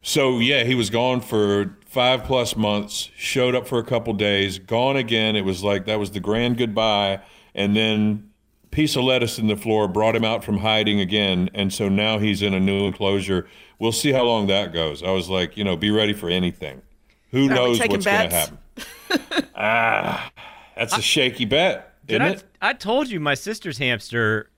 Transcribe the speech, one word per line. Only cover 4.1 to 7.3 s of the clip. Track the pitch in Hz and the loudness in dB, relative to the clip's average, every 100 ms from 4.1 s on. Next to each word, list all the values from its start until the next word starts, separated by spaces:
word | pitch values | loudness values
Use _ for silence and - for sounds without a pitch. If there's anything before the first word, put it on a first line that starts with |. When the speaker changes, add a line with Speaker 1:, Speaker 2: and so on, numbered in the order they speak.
Speaker 1:
days, | 104 104 101 98 92 | 0 2 2 0 -4
gone | 92 113 131 139 | -4 -2 0 0
again. | 120 113 110 107 | 0 0 2 0
It | |
was | 95 92 | -2 -2
like, | 101 101 95 | 0 -2 -2
that | 107 | -4
was | 101 | -4
the | 101 | -6
grand | 92 107 120 120 | -2 0 0 0
goodbye. | 120 104 110 104 101 98 - | -2 0 2 2 2 -2 -8